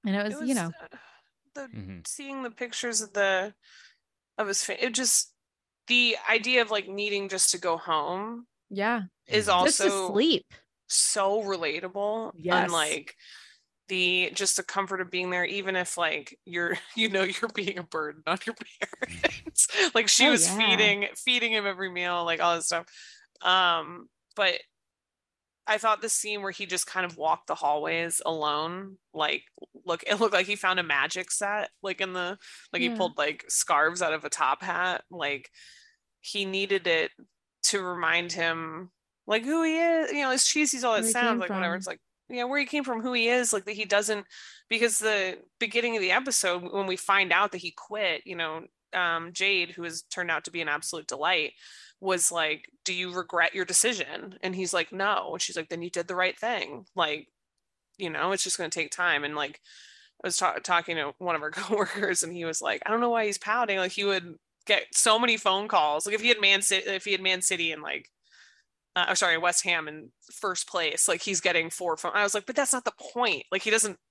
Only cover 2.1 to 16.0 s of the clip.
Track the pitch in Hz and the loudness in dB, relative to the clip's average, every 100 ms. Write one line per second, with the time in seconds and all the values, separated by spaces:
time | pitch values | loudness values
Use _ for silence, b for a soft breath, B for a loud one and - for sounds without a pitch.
2.1 | - 277 269 247 226 240 - 240 220 214 | -10 -10 -8 -10 -8 -8 -4 -2 -2 -2
3.1 | 208 196 190 202 - b b b b _ | 0 2 2 0 -10 b b b b _
4.1 | _ _ - 208 202 - - 240 226 254 | _ _ -4 -2 -2 -2 -2 0 0 2
5.1 | - - _ _ _ _ _ - 247 240 | 2 2 _ _ _ _ _ 2 4 4
6.1 | 214 - 226 226 254 220 214 196 196 208 | 2 0 0 4 2 2 0 -4 -6 -4
7.1 | 202 196 190 - 180 180 165 175 156 151 | -4 -4 0 2 2 0 -2 0 0 0
8.1 | 180 214 233 240 _ _ 196 208 233 185 | -4 -6 -10 -16 _ _ -4 -2 -2 -4
9.1 | _ _ 208 208 180 180 - 196 196 185 | _ _ 0 4 4 6 4 2 2 0
10.1 | 202 311 269 - B _ _ _ - - | 2 4 2 -2 B _ _ _ 2 2
11.1 | 214 196 208 202 185 160 151 185 196 202 | 2 2 0 -2 -2 -2 -4 -6 -4 -2
12.1 | 220 220 170 170 180 180 165 151 156 147 | -2 -6 -6 2 2 4 2 0 -2 -6
13.1 | - B B B B B _ - 185 180 | -20 B B B B B _ -6 0 2
14.1 | 180 180 - 190 - - 196 190 190 180 | 2 0 0 0 0 -2 -4 -2 -4 -4
15.1 | 180 180 180 175 202 190 185 180 - | -4 -2 -2 -2 -2 -2 -2 -2 -2